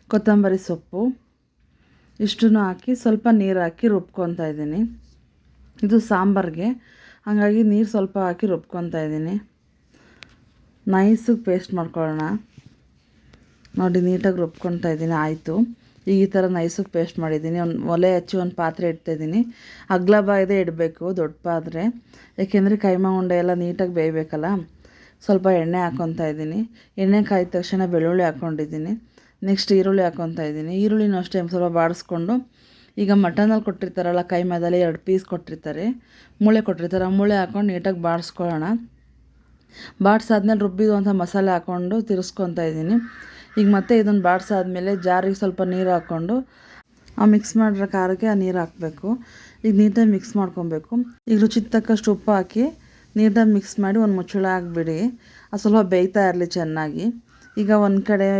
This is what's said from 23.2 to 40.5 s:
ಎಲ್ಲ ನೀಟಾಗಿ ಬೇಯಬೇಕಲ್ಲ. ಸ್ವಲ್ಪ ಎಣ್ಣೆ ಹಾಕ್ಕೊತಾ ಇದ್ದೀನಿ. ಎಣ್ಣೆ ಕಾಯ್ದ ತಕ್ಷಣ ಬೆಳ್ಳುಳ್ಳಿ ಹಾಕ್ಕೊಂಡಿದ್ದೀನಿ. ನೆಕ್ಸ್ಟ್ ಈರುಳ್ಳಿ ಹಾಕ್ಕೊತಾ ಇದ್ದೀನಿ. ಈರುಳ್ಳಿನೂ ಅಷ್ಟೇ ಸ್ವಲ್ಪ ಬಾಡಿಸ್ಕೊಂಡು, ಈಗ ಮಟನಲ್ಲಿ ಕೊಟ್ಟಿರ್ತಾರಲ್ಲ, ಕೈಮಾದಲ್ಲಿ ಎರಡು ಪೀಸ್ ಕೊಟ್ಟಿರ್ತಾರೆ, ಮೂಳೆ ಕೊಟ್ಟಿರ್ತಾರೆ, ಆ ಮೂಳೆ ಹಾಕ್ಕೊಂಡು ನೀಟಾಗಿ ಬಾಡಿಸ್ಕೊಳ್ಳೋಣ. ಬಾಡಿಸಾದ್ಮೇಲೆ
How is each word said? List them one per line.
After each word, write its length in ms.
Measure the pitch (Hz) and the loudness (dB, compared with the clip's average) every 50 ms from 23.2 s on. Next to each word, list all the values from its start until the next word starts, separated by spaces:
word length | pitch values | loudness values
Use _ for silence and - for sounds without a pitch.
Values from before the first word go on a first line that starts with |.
| 185 180 180 175 175 | 0 0 0 2 2
ಎಲ್ಲ 120 | 180 180 175 175 | 0 0 0 -2
ನೀಟಾಗಿ 320 | 175 175 175 190 180 180 170 | -4 -2 -2 -4 -2 0 0
ಬೇಯಬೇಕಲ್ಲ. 480 | 160 160 160 160 156 156 - 151 156 180 202 185 165 - - _ - - - - - - _ _ - | 0 0 -2 -4 -4 -6 -6 -6 -4 -2 -2 -4 -6 -8 -16 _ -20 -20 -20 -20 -20 -20 _ _ 0
ಸ್ವಲ್ಪ 220 | - 202 190 190 190 185 175 | 0 2 2 4 2 2 2
ಎಣ್ಣೆ 180 | 160 165 175 180 180 | 2 0 -2 -2 -2
ಹಾಕ್ಕೊತಾ 400 | 170 - - 170 165 165 160 165 156 | -2 -4 -4 -4 -4 -4 -4 -4 -4
ಇದ್ದೀನಿ. 280 | 151 156 156 156 165 208 226 226 - - _ _ _ 202 196 | -4 -6 -6 -6 -4 -6 -6 -6 -10 -18 _ _ _ -2 2
ಎಣ್ಣೆ 180 | 190 202 214 202 - | 2 4 2 2 2
ಕಾಯ್ದ 220 | 202 185 180 180 - | 0 0 0 -2 -4
ತಕ್ಷಣ 240 | 180 180 - 190 185 185 175 175 | -6 -4 -2 -2 -2 0 0 0
ಬೆಳ್ಳುಳ್ಳಿ 320 | 165 160 165 175 185 180 160 | 0 2 2 2 2 2 0
ಹಾಕ್ಕೊಂಡಿದ್ದೀನಿ. 640 | 151 - 175 165 156 151 156 151 160 156 156 180 214 226 - _ _ _ _ _ _ _ 196 196 | -2 -4 -6 -6 -4 -6 -6 -6 -8 -8 -6 -6 -8 -8 -10 _ _ _ _ _ _ _ -4 -2
ನೆಕ್ಸ್ಟ್ 220 | 196 190 - - 202 190 | -2 0 0 2 2 2
ಈರುಳ್ಳಿ 240 | 185 196 196 190 185 | 4 4 2 2 2
ಹಾಕ್ಕೊತಾ 360 | 170 - - 170 165 165 170 160 151 | 0 -2 -4 -6 -6 -6 -6 -6 -6
ಇದ್ದೀನಿ. 240 | 151 156 156 165 180 190 208 | -6 -8 -8 -6 -2 0 0
ಈರುಳ್ಳಿನೂ 340 | 214 214 214 214 208 196 180 180 | 2 2 2 2 2 0 -2 -2
ಅಷ್ಟೇ 240 | - - 185 175 170 180 | -4 -4 -4 -2 -2 -2
ಸ್ವಲ್ಪ 180 | 180 180 175 170 170 | -2 -2 0 0 0
ಬಾಡಿಸ್ಕೊಂಡು, 560 | 165 165 175 - - - 175 170 170 185 233 254 262 - _ _ _ _ _ _ _ _ _ | 0 0 -2 -6 -8 -8 -6 -4 -2 -2 -2 -4 -4 -8 _ _ _ _ _ _ _ _ _
ಈಗ 140 | 208 208 190 202 202 190 | -2 0 2 4 4 4
ಮಟನಲ್ಲಿ 400 | 170 - 202 208 214 220 220 214 214 | 2 2 2 2 2 2 0 -2 -4
ಕೊಟ್ಟಿರ್ತಾರಲ್ಲ, 520 | 180 - 196 185 - 185 175 175 175 175 175 175 185 | -6 -6 -8 -8 -4 -4 -2 0 0 -2 -2 -2 -2
ಕೈಮಾದಲ್ಲಿ 460 | 175 180 180 175 170 170 170 180 180 175 | -2 0 -2 -2 -2 0 0 2 2 2
ಎರಡು 140 | 165 160 165 - | 0 -2 -4 -2
ಪೀಸ್ 180 | 185 190 190 190 - 180 | -2 -2 -2 -2 -4 -8
ಕೊಟ್ಟಿರ್ತಾರೆ, 540 | 165 - - 160 156 - 156 151 156 185 233 254 240 - _ _ - - _ _ - 208 | -8 -8 -12 -14 -12 -10 -10 -8 -6 -4 -4 -6 -6 -10 _ _ -20 -20 _ _ 2 2
ಮೂಳೆ 180 | 214 220 220 214 208 | 4 4 2 2 -2
ಕೊಟ್ಟಿರ್ತಾರೆ, 360 | 180 160 170 170 185 185 185 185 | -4 -4 -4 -4 -2 -2 -2 0
ಆ 60 | 190 196 | 0 2
ಮೂಳೆ 140 | 202 202 202 196 | 2 2 2 0
ಹಾಕ್ಕೊಂಡು 280 | 185 - - 202 208 202 180 | 0 -2 -2 -2 -2 -2 -2
ನೀಟಾಗಿ 280 | 175 175 196 190 170 170 170 | -2 -2 -4 -4 -2 -2 -2
ಬಾಡಿಸ್ಕೊಳ್ಳೋಣ. 580 | 170 170 170 - - - 175 175 165 151 156 185 226 233 233 - _ _ _ _ _ _ _ _ _ _ _ _ _ _ _ _ - - - - - - 190 | -2 -2 -4 -8 -8 -6 -4 -4 -4 -4 -2 -2 -4 -4 -6 -10 _ _ _ _ _ _ _ _ _ _ _ _ _ _ _ _ -20 -20 -20 -12 -4 0 4
ಬಾಡಿಸಾದ್ಮೇಲೆ 560 | 196 214 220 220 - 220 208 196 214 | 4 4 4 2 0 0 2 2 2